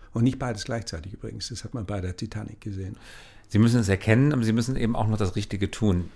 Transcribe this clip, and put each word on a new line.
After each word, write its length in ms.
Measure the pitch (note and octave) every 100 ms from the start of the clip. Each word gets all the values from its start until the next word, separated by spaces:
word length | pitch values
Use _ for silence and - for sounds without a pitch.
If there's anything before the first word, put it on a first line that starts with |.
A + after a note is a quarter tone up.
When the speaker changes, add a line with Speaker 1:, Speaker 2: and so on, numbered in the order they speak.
| -
Speaker 1:
Und 140 | A#2 B2
nicht 140 | B2+
beides 260 | B2+ G#2 -
gleichzeitig 480 | A#2 G2+ D#2+ F2
übrigens, 340 | G#2+ A2+ G#2+ -
das 160 | G2+
hat 100 | -
man 120 | B2 F#2+
bei 160 | G2+
der 160 | F2+ -
Titanic 420 | G#2 A2 G#2 G#2+
gesehen. 380 | G#2+ F#2+ F#2+ A#2 - - - - -
Speaker 2:
Sie 120 | G2+
müssen 220 | A2+ A#2+
es 80 | G2+
erkennen, 420 | F#2+ - A2 C#3+
aber 120 | C3+
Sie 100 | A2
müssen 240 | A2+ A#2+ C3
eben 180 | A2+ A#2
auch 120 | G#2+
noch 100 | G#2+
das 180 | F#2+ G#2
Richtige 360 | G2 G2 F#2+
tun. 380 | - G#2+ F2+ E2+